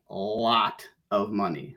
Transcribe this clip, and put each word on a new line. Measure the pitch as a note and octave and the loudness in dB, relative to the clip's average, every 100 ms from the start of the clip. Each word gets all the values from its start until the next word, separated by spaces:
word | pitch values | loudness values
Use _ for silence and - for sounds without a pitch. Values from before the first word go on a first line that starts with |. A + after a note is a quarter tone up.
| - | -12
lot | F#2+ G2+ G#2+ A2+ A2+ G#2 - - _ - | -6 -4 0 4 4 2 -2 -14 _ -2
of | G2+ G2+ | 0 2
money, | G#2 F#2+ D2 C2+ | 0 0 -2 -8